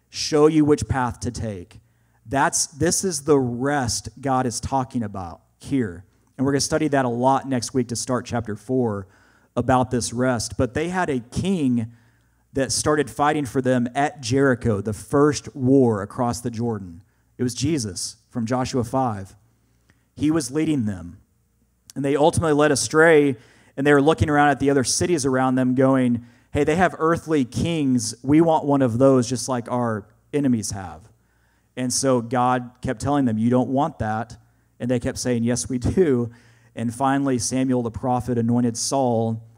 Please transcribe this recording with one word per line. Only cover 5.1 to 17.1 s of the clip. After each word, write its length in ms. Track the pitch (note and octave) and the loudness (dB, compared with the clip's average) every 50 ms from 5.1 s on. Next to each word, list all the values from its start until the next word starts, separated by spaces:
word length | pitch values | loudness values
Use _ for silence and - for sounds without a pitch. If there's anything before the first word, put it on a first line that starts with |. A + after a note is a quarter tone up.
| G2+ G2 F2+ E2 - - _ _ _ _ | -8 -10 -10 -10 -12 -16 _ _ _ _
here. 460 | - C3 C#3 C3 A2+ F#2 E2+ F#2 - _ _ _ _ _ _ - | -8 -4 -2 -2 -2 -2 -6 -12 -18 _ _ _ _ _ _ -4
And 80 | C3 | -2
we're 60 | C#3 | 0
gonna 80 | C#3 C3+ | 0 0
study 280 | - - D#3+ D#3 D#3 D3 | 0 0 0 0 0 2
that 160 | - - C3 | 2 2 0
a 40 | B2 | 0
lot 400 | A#2 A#2+ B2+ C3 C3+ B2+ - C3+ | 0 2 2 2 2 2 0 -2
next 260 | C3 A#2+ - - - | -4 -4 -4 -4 -4
week 140 | C3 A#2+ A#2 | -4 -4 -4
to 80 | A#2 | -6
start 280 | - - C3 B2+ A#2 B2 | -6 -4 -4 -4 -4 -4
chapter 320 | - A#2 - - G#2 G2+ | -4 -6 -6 -4 -6 -8
four 520 | - - - C3 C3 A#2+ A2 G2+ G2 F#2+ - _ _ _ _ _ _ _ _ - | -10 -6 -4 -2 0 0 0 -2 -4 -8 -12 _ _ _ _ _ _ _ _ -6
about 340 | B2 A#2+ B2+ B2+ B2+ B2 A#2+ | -4 0 2 2 2 2 0
this 220 | B2+ A#2+ - - | -2 -4 -4 -4
rest. 440 | A#2 A#2+ B2+ C3 B2 A2 - - - | -4 -2 0 0 0 -2 -4 -6 -4
But 180 | - C3 A2 - | -2 -2 -2 -2
they 140 | D3 D#3+ F3 | -4 -4 -2
had 200 | F3+ F#3 F3 D#3 | -2 -2 -2 -2
a 120 | C3+ B2 | -2 -4
king 720 | A2 - - - E3+ F#3+ G3 E3 C#3 B2+ A#2+ A#2+ A2 A#2 - _ _ _ _ _ _ _ _ _ _ _ | -6 -8 -6 -4 -2 0 0 0 2 0 0 0 -2 -4 -10 _ _ _ _ _ _ _ _ _ _ _
that 180 | - C3+ C3 G#2+ | -4 -4 -2 -2
started 400 | - - - D#3 D3+ D3+ C3+ - | -2 -2 0 0 2 0 0 -2
fighting 360 | - - C#3+ D3+ D#3 D3+ C#3 | -2 0 0 0 0 0 -2
for 140 | A2 - C3+ | -4 -2 -2
them 280 | B2+ B2+ B2+ B2 A#2+ A#2+ - | 0 2 0 0 0 -2 -2
at 240 | C#3 C#3+ D3+ - D3 | -2 -2 -2 -4 -6
Jericho, 600 | B2 G#2+ C3 C3+ C#3 C3+ B2 A2+ - A#2+ G#2 G2 | -4 -2 0 2 2 2 2 2 0 -2 -2 -2
the 120 | G2+ A2 | -2 -6
first 600 | G#2 - - - D3+ C#3+ D3 D3+ C#3 - - - - | -6 -8 -6 -2 2 2 4 4 2 0 -6 -12 -8
war 460 | C#3+ B2 B2+ C3+ C#3 B2 A#2 G#2+ G2 | -2 2 4 4 6 6 4 2 -2
across 380 | G2+ - - - A#2+ A#2+ - - | -4 -6 -6 -4 -4 -2 -4 -4
the 100 | - A#2 | -6 -8
Jordan. 520 | A#2 A2+ A#2+ A#2 A2 G2+ F#2+ F2 E2+ F#2+ - _ | -6 -4 -4 -4 -4 -6 -8 -12 -16 -18 -20 _